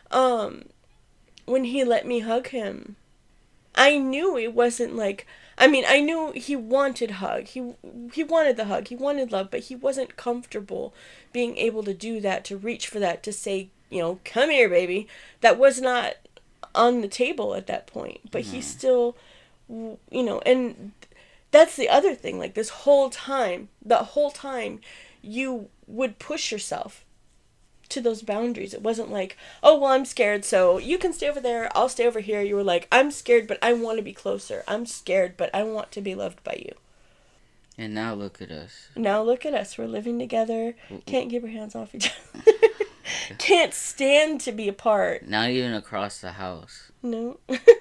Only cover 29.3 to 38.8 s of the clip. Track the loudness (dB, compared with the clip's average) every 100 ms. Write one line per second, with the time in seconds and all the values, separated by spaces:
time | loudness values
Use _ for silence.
29.3 | -10 -20 2 6 6 4 2 0 0 0
30.3 | 0 0 2 4 2 0 -2 -2 -4 -4
31.3 | -4 -4 -4 -2 0 0 0 0 -2 -4
32.3 | -4 -2 0 0 0 2 2 2 0 2
33.3 | 2 2 -2 0 2 0 -4 -6 -8 -6
34.3 | -6 -6 -10 -6 -6 -8 -10 -2 0 0
35.3 | -2 -4 -2 -4 -6 -10 -10 -8 -6 -8
36.3 | -10 -10 -10 -12 -18 _ _ _ _ _
37.3 | _ _ _ _ -14 -8 -6 -6 -6 -10
38.3 | -12 -16 -16 -16 -20